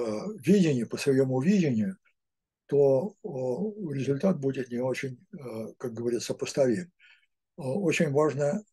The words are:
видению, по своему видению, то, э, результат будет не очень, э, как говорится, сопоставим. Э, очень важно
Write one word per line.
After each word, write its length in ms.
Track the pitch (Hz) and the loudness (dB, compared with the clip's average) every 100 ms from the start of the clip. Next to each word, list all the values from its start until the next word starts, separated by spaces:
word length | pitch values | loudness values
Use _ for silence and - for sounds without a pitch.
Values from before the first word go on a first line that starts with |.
| 117 107 196 214 | -4 -4 -8 -2
видению, 480 | 139 202 160 127 110 | 4 4 4 2 -2
по 100 | 120 | -2
своему 440 | - 131 131 127 | 2 2 2 2
видению, 560 | 151 202 156 113 98 - _ _ _ _ _ _ - | 2 4 4 2 0 -4 _ _ _ _ _ _ 0
то, 500 | 143 139 135 208 - | 4 6 4 0 -6
э, 40 | 196 127 127 123 214 208 170 | -10 -6 -4 -2 -4 -6 -6
результат 460 | 135 131 139 190 143 | -4 -2 0 0 0
будет 300 | 135 131 120 | -2 -4 -4
не 80 | 120 | -4
очень, 380 | 127 123 135 123 _ | -4 -4 -6 -10 _
э, 400 | 170 123 110 110 - | -16 -12 -10 -12 -10
как 160 | 123 | -10
говорится, 340 | 113 120 117 - | -6 -2 -2 -4
сопоставим. 580 | - - - 131 101 87 | -6 -4 2 2 2 -4
Э, 760 | _ - _ _ _ _ - | _ -20 _ _ _ _ -10
очень 500 | 135 131 175 147 160 | -6 -2 0 0 2
важно 520 | 139 156 139 143 208 - | 2 2 2 -2 -2 -6